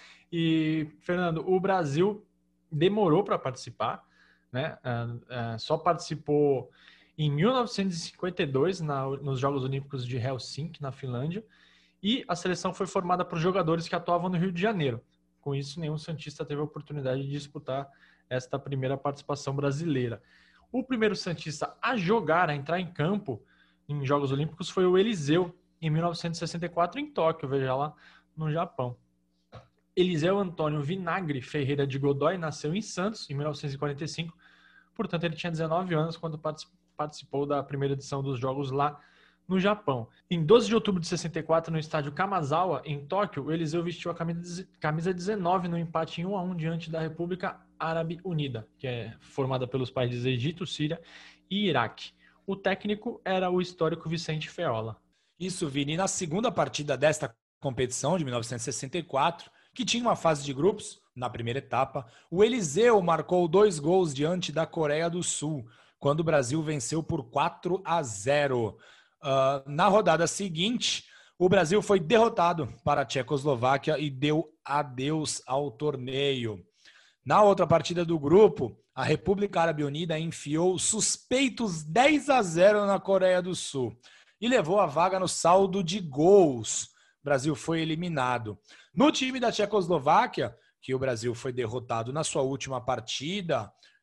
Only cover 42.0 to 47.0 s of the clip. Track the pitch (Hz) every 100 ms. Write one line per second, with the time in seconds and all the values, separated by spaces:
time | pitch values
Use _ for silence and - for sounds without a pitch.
42 | 147 147 196 185 139 160 185 143 151 143
43 | 143 190 202 143 139 165 160 170 170 165
44 | 175 165 165 170 175 175 190 - 156 160
45 | 175 180 180 214 170 190 175 170 170 160
46 | 160 - 180 202 180 175 160 165 160 160